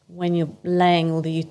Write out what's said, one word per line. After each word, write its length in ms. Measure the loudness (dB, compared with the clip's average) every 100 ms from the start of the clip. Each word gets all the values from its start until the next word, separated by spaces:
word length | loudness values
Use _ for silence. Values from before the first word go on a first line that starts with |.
| _
when 260 | -6 -2 0
you're 160 | -2 -6 -2
laying 460 | 2 4 4 2
all 80 | -2
the, 260 | -2 -4 -4